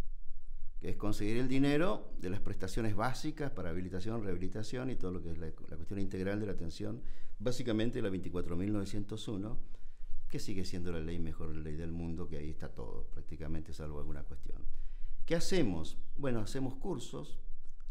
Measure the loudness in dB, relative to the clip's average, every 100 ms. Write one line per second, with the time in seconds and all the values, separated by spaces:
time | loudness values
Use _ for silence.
0 | 2 2 2 2 0 2 2 2 0 2
1 | 2 2 4 4 4 4 4 4 2 0
2 | -2 -2 0 2 4 2 0 0 2 2
3 | 2 -2 -4 -4 -4 -4 -4 -4 -4 -2
4 | -2 -2 -2 0 0 -2 -4 -4 -2 0
5 | 0 -2 -4 -4 -4 -6 -6 -4 -4 -2
6 | -2 -2 -4 -2 -2 -2 -2 -4 -6 -4
7 | -2 2 0 0 0 0 0 0 0 0
8 | -2 -2 -4 -2 -2 0 0 -2 -2 -2
9 | -2 -6 -6 -6 0 0 0 -2 -4 -2
10 | 2 4 4 2 2 2 2 0 0 0
11 | -2 0 0 0 0 -2 -2 -4 -4 -4
12 | -4 -4 -2 -2 -2 -2 -4 -4 -2 -2
13 | 0 0 -2 -4 -2 -2 -2 -6 -6 -2
14 | 0 0 -2 -2 -2 2 4 4 2 0
15 | 2 4 4 6 6 4 4 2 0 2
16 | 2 2 2 2 0 -2 -2 -2 -4 -4
17 | -6 -6 -4 -2 0 0 0 -2 -2